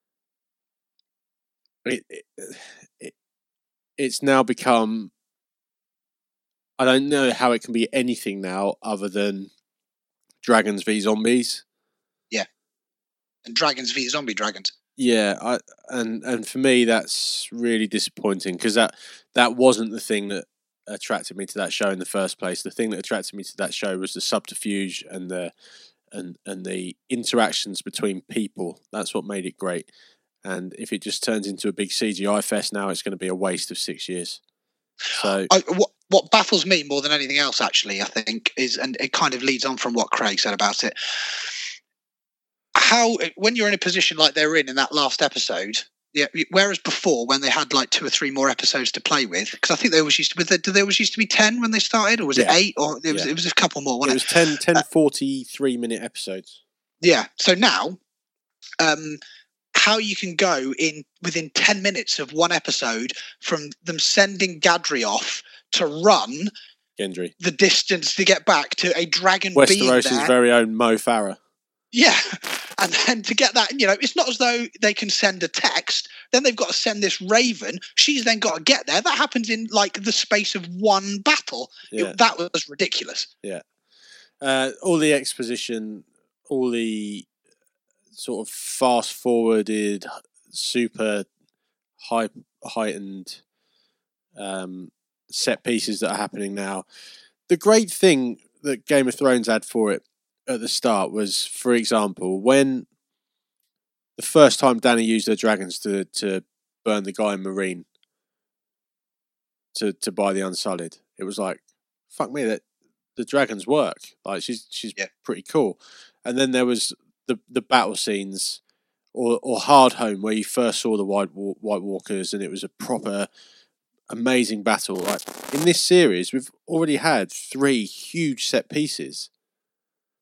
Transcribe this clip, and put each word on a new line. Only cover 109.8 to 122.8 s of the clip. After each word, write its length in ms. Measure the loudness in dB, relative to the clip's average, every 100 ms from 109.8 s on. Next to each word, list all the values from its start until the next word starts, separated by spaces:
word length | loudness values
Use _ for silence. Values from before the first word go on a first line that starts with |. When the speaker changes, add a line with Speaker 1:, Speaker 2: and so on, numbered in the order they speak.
| -4
Speaker 1:
to 200 | -4 -6
buy 200 | -2 0
the 80 | 0
Unsullied, 580 | -2 -4 -4 -6 -8 -14 _ -12
it 60 |
was 140 | -10 -6
like, 220 | -6 -8 _ _ _ _ _
"Fuck 220 | -8 -6
me, 140 | -4
that, 180 | -4 -4 -8 _ _ _ _ -12
the 80 |
dragons 420 | -2 0 0 -2 0
work." 320 | 0 0 -4 -16 _
Like, 180 | -8 -8
she's, 240 | -6 -10 -10
she's 220 | -12 -10 -8
Speaker 2:
Yeah. 100 | -10 _
Speaker 1:
pretty 180 | -10 -10
cool. 360 | -2 0 0 -2 -16 -20 -20 _
And 140 | -4 0
then 140 | 2
there 140 | 2 2
was 260 | 0 -4 -8 _ _ -6
the, 120 | -6 _
the 120 | -6
battle 340 | 2 4 4 -2
scenes 640 | -4 -4 -6 -6 -8 -8 _ _ _ _ _
or, 260 | -2 0 0
or 160 | 0 0
Hardhome, 640 | 8 10 10 6 -4 -2
where 100 | -2
you 120 | -2
first 360 | -2 0 0 0
saw 160 | 0 0
the 80 |
White 280 | 0 -2 -2
Wa-, 200 | -6 -8 -6
White 220 | -4 -4
Walkers, 500 | -4 -8 -6 -6 -4
and 100 | -6
it 80 | -6
was 140 | -8
a 40 | -12
proper 600 | -10